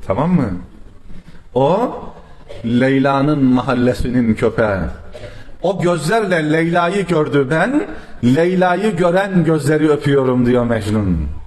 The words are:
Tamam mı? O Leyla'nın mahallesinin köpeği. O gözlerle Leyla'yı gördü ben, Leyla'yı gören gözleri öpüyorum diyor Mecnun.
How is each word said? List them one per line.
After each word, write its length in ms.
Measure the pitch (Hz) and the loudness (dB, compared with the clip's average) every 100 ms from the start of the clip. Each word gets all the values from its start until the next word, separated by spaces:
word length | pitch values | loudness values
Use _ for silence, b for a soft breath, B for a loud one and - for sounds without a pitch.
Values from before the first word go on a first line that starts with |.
| - | -4
Tamam 240 | 104 156 | -2 2
mı? 200 | 180 117 90 - - - - - B B B B | 2 0 -4 -10 -18 -20 -20 -14 B B B B
O 400 | 120 139 185 254 - - - - - - - | 0 2 2 -2 -6 -12 -16 -20 -20 -16 -10
Leyla'nın 800 | 113 120 131 135 139 139 143 151 | -2 2 2 2 2 2 0 2
mahallesinin 920 | 131 127 127 127 123 120 131 123 113 | 4 2 2 0 0 0 0 0 0
köpeği. 460 | 110 117 - 110 95 - - - B B B B B | 2 0 0 0 0 -4 -8 -14 B B B B B
O 200 | - 190 | -4 -2
gözlerle 720 | 170 175 147 220 208 175 151 | 0 0 0 0 0 0 0
Leyla'yı 540 | 160 165 175 175 196 190 | 0 2 0 0 -2 0
gördü 420 | 165 151 139 135 | 0 2 0 0
ben, 360 | 160 196 294 - B B B | 0 0 0 -2 B B B
Leyla'yı 720 | 120 135 175 185 180 180 214 170 | 2 4 2 2 2 2 0 0
gören 480 | 175 175 202 190 | 2 2 2 2
gözleri 460 | 160 160 135 156 156 | 2 2 2 2 2
öpüyorum 560 | 147 147 143 127 127 120 | 2 2 2 2 2 2
diyor 180 | 123 | 2
Mecnun. 640 | 120 113 98 107 98 82 71 - | 2 -2 0 -2 0 -2 -2 -6